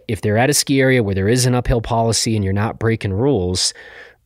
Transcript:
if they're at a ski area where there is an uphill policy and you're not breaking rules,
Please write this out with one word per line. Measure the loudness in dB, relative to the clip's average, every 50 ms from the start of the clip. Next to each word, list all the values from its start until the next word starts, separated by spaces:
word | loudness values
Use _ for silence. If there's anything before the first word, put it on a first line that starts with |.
| -4
if | -6 -6 -4
they're | -2 0 2 2
at | 2 2
a | 2
ski | 0 0 0 0 2
area | 4 4 4 2 2
where | 0 0
there | 0 0 2
is | 2 2 2
an | 2 0
uphill | 0 0 0 -2 -2
policy | -2 -2 -2 0 0 0 0 -2 -2 -2 -2
and | 0 0
you're | 0 0
not | -2 -2 -4 -4 -2
breaking | -2 -2 -2 -2 -2 -4 -2
rules, | 0 0 0 0 0 0 -2 -2 -2 -2 -4 -6 -10 -16 -20 -20 -20 -20 -20 -20 _ _